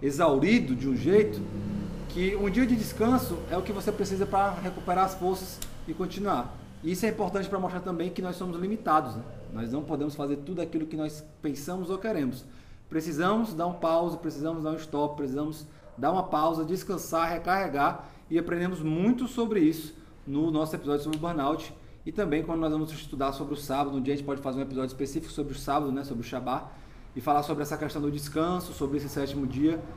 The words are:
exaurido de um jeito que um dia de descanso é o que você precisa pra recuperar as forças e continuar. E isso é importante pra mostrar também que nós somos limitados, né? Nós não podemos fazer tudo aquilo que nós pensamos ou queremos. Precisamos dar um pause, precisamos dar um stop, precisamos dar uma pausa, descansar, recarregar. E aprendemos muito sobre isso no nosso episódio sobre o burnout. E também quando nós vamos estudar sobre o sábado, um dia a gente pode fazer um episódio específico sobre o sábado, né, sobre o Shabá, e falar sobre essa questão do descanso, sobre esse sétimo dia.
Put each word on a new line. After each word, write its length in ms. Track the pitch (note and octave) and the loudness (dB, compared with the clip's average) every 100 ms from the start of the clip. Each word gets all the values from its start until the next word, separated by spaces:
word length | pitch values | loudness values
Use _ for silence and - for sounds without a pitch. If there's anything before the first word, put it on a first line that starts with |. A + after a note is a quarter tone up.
exaurido 720 | C#3 C#3 E3 C3+ E3+ A#3 C#3+ | -2 4 6 6 8 6 6
de 140 | B2+ C3+ | 0 2
um 80 | B2 | 2
jeito 460 | C#3 G3+ - - - - - - - - - | 6 6 6 2 -4 -6 -4 -4 -4 -6 -6
que 240 | F3 F#3+ G3+ | 0 0 2
um 120 | G3+ | 2
dia 160 | G#3+ C4 | 4 6
de 120 | A#3 | 4
descanso 600 | - - A3+ B3+ - E3+ - | 2 2 6 6 4 -2 -2
é 60 | F3 | -2
o 40 | |
que 120 | F#3 | -2
você 180 | G3+ - | -2 0
precisa 340 | - F#3+ F#3+ G3 | 0 0 0 2
pra 260 | G3 G3 | 4 2
recuperar 520 | F3+ F#3 D#3+ - F3+ | 2 -4 -4 0 4
as 120 | F#3+ - | 4 2
forças 440 | F3+ F#3 F#3 - - - - | 0 0 -4 -8 -8 -8 -6
e 80 | |
continuar. 640 | D#3 F#3 F#3+ G3+ C#3+ B2 - - - | -4 -4 -2 0 0 0 -8 -14 -8
E 120 | D#3 | -4
isso 120 | F3+ A3+ | 0 0
é 40 | |
importante 400 | - F#3 G3 F#3+ | 2 0 0 0
pra 100 | F#3+ | -2
mostrar 220 | F#3 F3+ | -2 -2
também 280 | F3+ E3+ F3+ | -4 -2 -2
que 120 | F3 | -2
nós 160 | F3+ - | -4 -4
somos 200 | F#3 E3+ | -4 -2
limitados, 580 | F#3 G#3+ - D#3 C3+ G#2+ | -2 -2 4 4 4 -4
né? 80 | - - - | -8 -12 -10
Nós 180 | A2 A2+ | -6 -2
não 120 | C#3 | -2
podemos 320 | D3+ C#3+ D3 C#3+ | -2 -2 -2 -2
fazer 220 | C#3 C#3+ | -2 -2
tudo 240 | E3+ F3 | -4 -4
aquilo 240 | E3 E3 D3+ | -2 -2 -2
que 100 | D#3 | -2
nós 280 | D3+ D3+ - - | -4 -6 -14 -6
pensamos 480 | D#3 C3+ - F#3 E3+ | -4 -4 -4 -4 -4
ou 80 | F#3+ | -4
queremos. 480 | A3+ F#3+ C3 B2 - - - - - | -2 0 0 -2 -10 -18 -18 -18 -6
Precisamos 640 | D#3+ E3 D3 F3+ A3 A3+ | -4 -2 0 2 2 0
dar 140 | D#3 F3 | -2 -4
um 60 | |
pause, 440 | F3 E3 E3 F3 D#3+ | 0 2 4 2 -2
precisamos 460 | D#3+ C#3 D#3+ E3 | -6 -4 -4 -2
dar 80 | D#3 | -2
um 40 | D#3+ | -4
stop, 400 | - D3 D3 C#3+ | -4 0 0 0
precisamos 520 | C#3 C3+ D3+ D#3 - - - - | -4 -2 -4 -6 -12 -18 -18 -2
dar 140 | C#3 | 2
uma 120 | F#3 | 2
pausa, 400 | F3+ D3+ D#3+ D#3+ D#3 | 2 2 2 2 0
descansar, 640 | F3+ - F#3 - E3 E3 | -2 -2 -4 -2 0 0
recarregar. 800 | E3+ F3+ F#3+ F#3 C#3 C#3+ C#3 - - - | 0 0 0 2 2 2 2 -8 -18 -2
E 80 | E3 | 0
aprendemos 400 | E3+ F3 F3+ F3 | 0 0 0 0
muito 480 | D#3 D#3+ G3+ A#3+ B3 | 0 2 4 4 0
sobre 320 | - A3+ G#3+ | -2 2 6
isso 360 | D#3 D#3+ - - - - - | 6 4 -4 -14 -18 -16 -4
no 240 | C#3+ E3 | 0 2
nosso 260 | D#3 D#3 D3+ | 2 0 -2
episódio 280 | C#3+ D3 | 0 0
sobre 160 | D3+ D3+ | 0 -2
o 20 | |
burnout. 500 | E3+ E3 C#3 E3 - - - - | 0 0 2 0 -4 -14 -18 -14
E 80 | D#3+ | -8
também 300 | F3+ F#3 D3+ | -2 0 0
quando 200 | D#3+ E3 | 0 0
nós 100 | D#3+ | 2
vamos 200 | D#3 D#3 | 0 -2
estudar 400 | - - C#3 C3+ | -6 -8 -2 -2
sobre 220 | C#3 D3 | -2 -4
o 40 | C#3+ | -6
sábado, 380 | - C3+ C#3+ C3+ | -2 0 0 0
um 60 | |
dia 140 | B2+ C#3+ | 0 0
a 20 | |
gente 80 | C#3+ | -2
pode 160 | C#3 | -4
fazer 160 | C3+ C3 | -2 -2
um 60 | |
episódio 240 | C3+ C3 C3 | -2 -2 -4
específico 440 | - C#3 D#3+ D#3+ | -2 -4 -4 -4
sobre 220 | - C#3 | -4 -4
o 20 | C3 | -4
sábado, 360 | - C#3+ C#3 | 0 2 2
né, 120 | C3+ | -2
sobre 200 | C#3 A#2 | -2 -6
o 20 | A2+ | -4
Shabá, 460 | B2+ A#2+ C#3 - - - - - B2+ | -4 -2 -4 -6 -14 -16 -18 -12 -4
e 60 | |
falar 220 | D#3 F3+ | 2 4
sobre 180 | - D3 | 4 0
essa 160 | D3 D3+ | -2 -2
questão 240 | D3+ D#3 | -2 -2
do 80 | D3 | -2
descanso, 640 | D3 D3 D#3 E3+ F3+ F3 | -2 -2 0 2 0 -4
sobre 240 | - C#3 C#3+ | -4 -2 0
esse 100 | C#3 | -2
sétimo 380 | C#3+ C#3 C#3+ C3 | -2 -2 -2 -2
dia. 340 | B2 D#3 D#3+ - | 2 2 2 -4